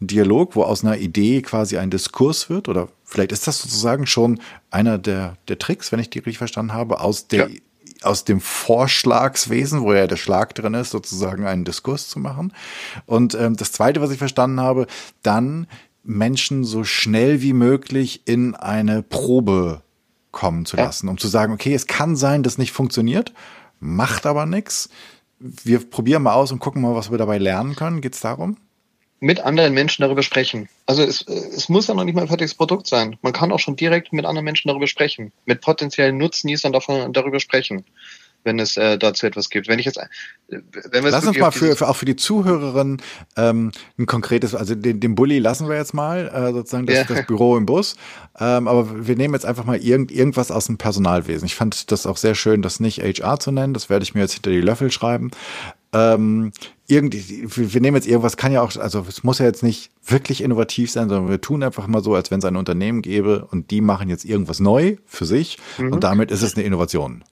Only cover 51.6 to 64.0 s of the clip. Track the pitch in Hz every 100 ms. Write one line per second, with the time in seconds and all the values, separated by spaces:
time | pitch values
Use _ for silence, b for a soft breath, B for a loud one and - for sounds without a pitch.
51.6 | 110 - - 104 92 95 110 104 110 107
52.6 | 92 - 113 - 98 92 104 143 - 135
53.6 | 135 123 - 101 95 104 95 - 101 90
54.6 | 90 120 135 - 117 120 120 B B B
55.6 | B B _ 110 113 110 110 110 110 -
56.6 | B B - 143 147 101 95 101 117 120
57.6 | 110 117 131 143 - 117 117 - 135 135
58.6 | 117 - 104 107 90 - 127 127 123 101
59.6 | 117 107 - _ - 131 135 135 127 113
60.6 | 110 - 120 120 110 98 92 95 - 147
61.6 | 135 - 101 113 107 95 - 95 95 92
62.6 | 92 87 101 117 85 101 101 104 - 92
63.6 | 78 104 107 98